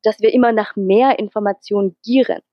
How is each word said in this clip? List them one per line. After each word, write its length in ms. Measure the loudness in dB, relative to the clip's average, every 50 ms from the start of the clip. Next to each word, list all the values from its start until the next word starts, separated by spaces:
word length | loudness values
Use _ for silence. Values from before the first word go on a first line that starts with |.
| -2
dass 180 | -2 -2 _
wir 120 | 0 0 2
immer 200 | 4 2 2 2
nach 240 | 0 -2 -4 -6
mehr 420 | -6 -2 0 2 2 2 2 0 -2
Informationen 760 | -4 -8 _ -4 -4 -4 -4 _ _ -4 -4 -2 -2 -2 -4 _ _
gieren. 360 | -2 0 0 2 0 -2 -8 _ _